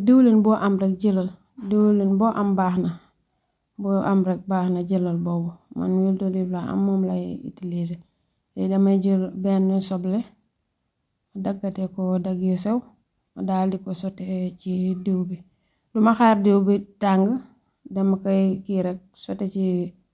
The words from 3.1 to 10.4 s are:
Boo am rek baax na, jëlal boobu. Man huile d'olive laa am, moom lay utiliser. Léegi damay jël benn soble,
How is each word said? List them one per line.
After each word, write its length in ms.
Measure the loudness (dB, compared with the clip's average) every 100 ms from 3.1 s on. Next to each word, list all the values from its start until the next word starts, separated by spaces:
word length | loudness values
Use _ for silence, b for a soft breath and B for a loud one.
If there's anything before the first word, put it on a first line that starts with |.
| _ _ _ _ _ _ -10
Boo 240 | -2 -2
am 220 | 2 2
rek 160 | 2 -2 -4
baax 200 | -2 -2
na, 100 | -2
jëlal 360 | -2 -2 0 -2
boobu. 280 | -2 -4 -6 -10 _
Man 160 | -6 -2
huile 240 | 0 0 0
d'olive 320 | -2 -2 -4
laa 160 | -6 -4
am, 100 | -2
moom 200 | 0 0 0
lay 320 | -2 -6 -10 -12
utiliser. 540 | -12 -8 -6 -6 -8 _ _ _ _ _ -6
Léegi 120 | -2
damay 300 | 2 2 2
jël 300 | 2 0 -2
benn 500 | -4 -2 0 2 0
soble, 380 | -2 -6 -4 -4 -6 _